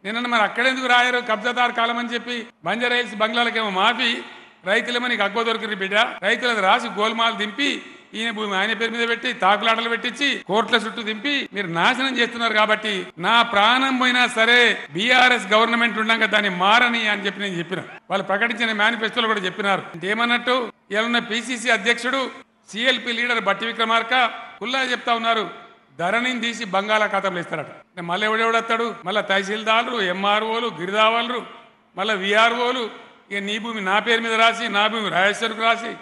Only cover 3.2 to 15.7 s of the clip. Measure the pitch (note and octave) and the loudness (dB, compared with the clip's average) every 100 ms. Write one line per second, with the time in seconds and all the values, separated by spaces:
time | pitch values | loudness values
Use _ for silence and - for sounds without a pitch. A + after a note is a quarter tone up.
3.2 | G#3+ A#3+ A#3 A3 A3 F#3 G#3 A#3+ B3 A#3+ | 0 2 0 0 -2 2 2 2 0 -2
4.2 | - - - _ F3 A3 A#3+ A#3+ B3 A#3 | -6 -18 -20 _ 0 0 0 -2 -2 0
5.2 | G3+ G3+ A3+ A3+ G#3+ G#3 F#3+ G3+ A#3+ - | 0 0 -2 -2 -4 -4 0 2 2 0
6.2 | F#3+ A#3 B3 A3+ F#3+ A#3 A#3 F#3 G#3+ A3+ | 0 0 0 2 4 2 2 -2 -2 2
7.2 | A#3 G#3 G#3+ G3+ C#4+ - - - - G#3 | 0 0 -6 -2 -4 -4 -10 -20 -16 -8
8.2 | A#3 G#3 G#3+ F#3+ G3+ A3 A3+ A#3 A#3 A#3 | -6 -4 -2 0 0 0 -2 -2 -2 -2
9.2 | B3 G#3+ F#3 G#3 A3+ A3+ A#3 A#3 B3 A#3+ | -2 0 2 4 2 2 0 -2 -4 -2
10.2 | C#4+ A#3 - G3+ A3+ A#3 G#3+ G#3+ G#3+ G#3+ | -2 -2 0 0 2 0 -2 -8 -8 -4
11.2 | C#4+ C#4 A3 F#3+ F#3+ E3 F#3+ B3 C4+ B3 | -2 -2 -4 -6 -4 2 2 2 -2 0
12.2 | A#3 A#3 A#3 G#3+ G#3+ G#3+ G#3+ G3 F#3 - | -2 0 0 2 2 2 0 -4 -6 -6
13.2 | F3+ A#3 A#3 G3+ G#3+ B3 C4+ B3+ B3+ B3 | 2 4 4 4 4 4 2 2 2 4
14.2 | B3 A#3 A3+ B3 A#3+ F3+ - D3 A3+ B3+ | 2 4 6 6 6 2 -6 -4 2 6
15.2 | B3+ B3 F#3+ G#3+ A3+ | 6 4 2 4 4